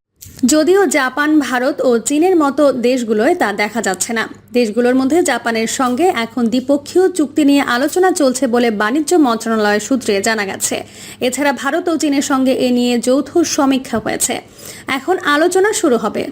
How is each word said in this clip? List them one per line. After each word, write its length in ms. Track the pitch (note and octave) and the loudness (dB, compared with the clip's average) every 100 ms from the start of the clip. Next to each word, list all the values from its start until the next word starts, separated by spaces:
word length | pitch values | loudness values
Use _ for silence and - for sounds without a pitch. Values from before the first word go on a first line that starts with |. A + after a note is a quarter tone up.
| _ _ - - A#3+ | _ _ -20 -2 2
যদিও 400 | D4+ D4+ G4 F4+ | 2 4 4 2
জাপান, 520 | D4 B3+ C#4+ D4 D#4 | 0 -2 -2 0 2
ভারত 420 | B3 B3 C4 C#4+ | 0 -2 -2 0
ও 180 | C4 A#3 | 0 0
চীনের 380 | A#3 D4 F4+ F4+ | 0 0 2 2
মতো 360 | C#4 C#4+ C#4+ | 2 2 2
দেশগুলোয় 640 | B3+ A#3 B3+ A3+ G#3+ B3+ | 2 0 0 0 0 2
তা 180 | F4 A3+ | 0 -2
দেখা 300 | G3+ G#3 A#3 | -2 -4 -2
যাচ্ছে 300 | G3+ F#3 - | -4 -4 -4
না। 160 | A3+ G#3+ - - | -4 -6 -10 -4
দেশগুলোর 420 | A#3+ A3+ G#3 A#3+ | 0 0 2 2
মধ্যে 280 | C4 C4 E4 | 2 2 2
জাপানের 440 | F4 A#3+ A#3+ A3 A3+ | 2 0 -2 -2 -4
সঙ্গে 380 | - B3+ B3 | -2 -2 0
এখন 420 | F#4 A#3+ A3+ B3+ A#3 | 0 0 -4 -2 -2
দ্বিপক্ষীয় 640 | B3+ B3+ C#4 - F4 F#4 | 0 0 -2 0 0 2
চুক্তি 340 | F4+ D4 - | 0 -2 2
নিয়ে 160 | C#4 C#4+ | 2 4
আলোচনা 500 | - A#3+ D4+ F#4 F#4 | 2 0 0 2 2
চলছে 360 | F4+ C4+ - C4+ | 2 0 2 0
বলে 240 | A#3+ A#3+ | 2 0
বাণিজ্য 460 | G#3 G#3+ C#4+ D4+ F4+ | 0 0 -2 2 2
মন্ত্রণালয় 640 | C4+ A3+ A3+ A3 G#3 G#3 | 2 0 -2 0 2 0
সূত্রে 420 | G#3 C4+ - G3+ | 0 -2 0 0
জানা 240 | G#3+ A3 G3 | 0 -2 -4
গেছে। 380 | - - - - - - - | -6 -6 -6 -8 -16 -20 -6
এছাড়া 320 | B3+ B3+ C#4+ | -4 0 -2
ভারত 360 | B3+ C4+ D#4+ F4 | -2 -2 -2 -2
ও 80 | D#4+ | -2
চীনের 260 | D#4 C#4 | 0 0
সঙ্গে 300 | - C4+ C4 | 0 0 2
এ 180 | C4 B3+ | 2 2
নিয়ে 280 | B3 A#3+ A#3+ | 2 2 0
যৌথ 400 | B3 C4+ - F4 | 0 0 0 0
সমীক্ষা 600 | D#4 - C4+ C4 C4 A3 | 0 0 0 0 -2 -6
হয়েছে। 420 | A3+ - - - - - - - - | -4 -2 -2 -4 -10 -18 -20 -14 -8
এখন 320 | C4 D#4+ F#4 | -6 -2 -2
আলোচনা 540 | F#4+ D4 F4 F#4+ G#4 | 0 2 2 2 0
শুরু 240 | - D#4+ A#3 | 0 0 0
হবে। 280 | G#3 G#3 - | 0 -4 -8